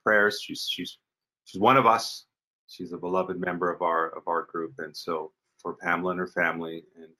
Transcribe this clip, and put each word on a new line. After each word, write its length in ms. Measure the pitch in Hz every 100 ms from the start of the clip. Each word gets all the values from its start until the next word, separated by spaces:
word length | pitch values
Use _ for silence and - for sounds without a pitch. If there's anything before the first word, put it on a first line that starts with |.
prayers. 380 | 113 107 104 104
She's, 260 | - 98 -
she's, 280 | - 90 - _ _ _ _ -
she's 140 | 92
one 160 | 107 135
of 80 | 113
us. 400 | 117 - - - _ _ _ _
She's 260 | - 90
a 40 | 85
beloved 420 | 90 92 92 87
member 320 | 87 85 87
of 100 | 85
our, 280 | 87 82 82
of 180 | 87 87
our 160 | 85
group. 300 | 82 85 80 69
And 160 | 78 -
so 360 | - 80 78 _ _ _
for 120 | 87
Pamela 380 | 85 87 87 90
and 80 | 90
her 80 | 92
family 560 | - 85 82 82 82 - 85
and 100 | 80 _